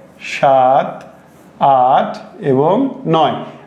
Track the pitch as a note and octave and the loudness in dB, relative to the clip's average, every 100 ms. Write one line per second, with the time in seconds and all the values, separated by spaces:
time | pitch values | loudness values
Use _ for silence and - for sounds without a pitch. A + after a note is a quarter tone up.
0 | - - - - D3 C3+ B2+ C#3 F#3 - | -20 -20 -14 0 2 4 4 2 -2 -8
1 | - - - - - - C#3+ C3+ B2+ D3+ | -18 -20 -20 -20 -20 -2 2 2 4 2
2 | G3+ - - - D3 C3 D3+ G#3 C#4 - | 0 -6 -16 -8 -2 0 2 0 -2 -6
3 | D#3+ D#3+ C#3+ - - - | -2 0 0 -2 -10 -18